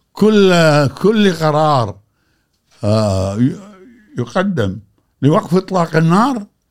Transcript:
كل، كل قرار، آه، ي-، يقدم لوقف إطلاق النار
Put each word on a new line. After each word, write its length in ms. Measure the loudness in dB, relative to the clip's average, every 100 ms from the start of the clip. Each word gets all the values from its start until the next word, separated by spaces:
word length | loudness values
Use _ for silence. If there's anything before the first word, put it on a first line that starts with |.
| _
كل، 380 | 0 2 4 4 4 4 2 0
كل 460 | 0 0 2 0
قرار، 640 | 0 -2 0 0 0 -2 -8 _ _ _ _ _ _ _ _
آه، 580 | -2 0 0 -2 -4 -2
ي-، 140 | -2 -4 -16 -20 -20 _ _ -10
يقدم 600 | -6 -4 -4 -2 -4 -6 -16 _ _ _
لوقف 340 | 0 0 0 -4
إطلاق 400 | -2 -4 -2 0
النار 500 | 2 2 0 -4 -10 _ _